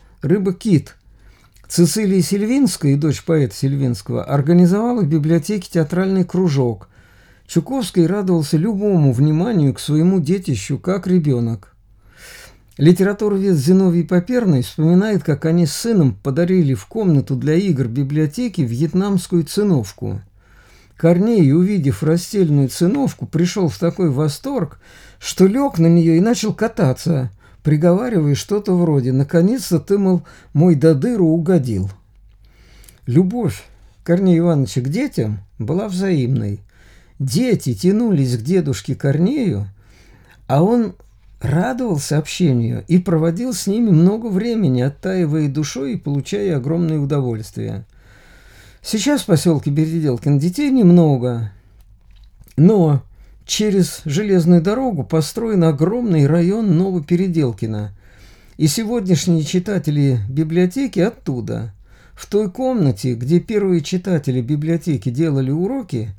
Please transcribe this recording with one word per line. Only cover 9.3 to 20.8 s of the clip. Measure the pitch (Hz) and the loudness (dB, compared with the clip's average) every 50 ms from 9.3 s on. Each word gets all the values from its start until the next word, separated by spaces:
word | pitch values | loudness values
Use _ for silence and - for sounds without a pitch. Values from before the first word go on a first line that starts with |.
| 151 156 180 247 233 180 147 139 - | 2 0 0 0 0 2 2 2 0
к | - | -2
своему | - - 147 151 160 180 196 190 | -4 -2 0 2 2 2 2 2
детищу, | 147 139 185 196 180 - 135 104 - - 143 - | 0 0 -2 -2 -2 -4 -6 -4 -4 -6 -8 -6
как | - - 190 196 185 190 | -4 -4 -4 -4 -2 0
ребенок. | 180 185 156 147 135 120 117 117 113 101 - - _ _ _ _ _ _ _ _ _ - - - - - - - - _ _ _ - - | 0 2 2 2 0 0 -2 -4 -6 -8 -10 -18 _ _ _ _ _ _ _ _ _ -20 -20 -20 -20 -20 -20 -20 -20 _ _ _ -4 2
Литературовед | 143 165 185 180 190 196 208 202 214 208 202 190 190 202 180 | 6 6 6 6 4 0 0 0 -2 -2 0 0 0 2 2
Зиновий | 151 123 151 185 190 190 185 170 175 165 | 2 4 4 4 4 4 4 2 2 0
Поперный | - 180 180 175 - 247 247 233 190 156 127 120 | 2 0 0 0 0 -2 0 2 2 2 0 0
вспоминает, | - - - 151 160 175 185 202 220 208 175 - | -4 -4 0 2 4 4 4 2 2 -2 -2 -2
как | - 151 143 - | -2 -4 -2 0
они | 160 165 175 175 | 0 0 2 0
с | 147 - | 0 -2
сыном | - - 233 233 196 151 131 98 | -4 -4 0 2 2 2 2 0
подарили | - - 139 131 151 175 175 185 185 165 139 131 | -2 -6 -4 -2 0 0 2 2 2 2 2 0
в | 113 - - | -4 -6 -10
комнату | - 226 214 185 156 139 131 - 139 | -6 -2 0 2 2 2 2 0 -4
для | 127 120 147 156 | -4 -2 0 0
игр | 170 208 196 160 127 135 117 | 0 2 0 0 0 -2 -4
библиотеки | 113 139 143 135 147 151 156 151 151 233 247 240 180 - | -2 -4 -4 -2 -2 -2 -2 -2 -2 -4 -6 -6 -2 -2
вьетнамскую | 143 113 117 120 156 165 - 180 196 202 196 180 - - 185 175 160 | -2 -2 -2 -2 -2 -2 0 -2 -2 0 -2 -2 -2 -2 -2 -2 -2
циновку. | - - 202 208 208 180 135 107 - - - 117 104 101 98 - - _ _ _ _ _ - - _ - - | -2 -2 -2 0 2 2 0 0 -4 -10 -10 -10 -8 -8 -10 -12 -16 _ _ _ _ _ -20 -20 _ -20 -20